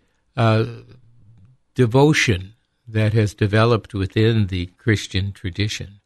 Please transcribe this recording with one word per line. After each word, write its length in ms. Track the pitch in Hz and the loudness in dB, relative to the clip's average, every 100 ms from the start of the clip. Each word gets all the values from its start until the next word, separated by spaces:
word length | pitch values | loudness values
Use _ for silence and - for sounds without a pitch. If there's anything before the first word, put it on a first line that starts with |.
| _ _ _ - | _ _ _ -2
uh, 300 | 113 110 113 113 117 - _ _ - - - _ _ - | 0 2 -2 -8 -20 -20 _ _ -20 -20 -20 _ _ -2
devotion 800 | 120 131 147 156 - 95 95 - _ _ - | 2 4 4 2 0 -2 -6 -20 _ _ -8
that 260 | 110 107 | -2 0
has 220 | 110 104 - | 0 0 -2
developed 580 | 107 104 117 113 - | 0 2 2 0 -2
within 540 | 101 92 - 113 113 98 | -6 -4 0 2 2 -2
the 200 | 92 87 _ | -4 -8 _
Christian 540 | 120 101 - 95 98 | -2 -2 -2 -6 -6
tradition 680 | 95 92 87 101 - 92 101 | -8 -10 -6 -6 -6 -12 -18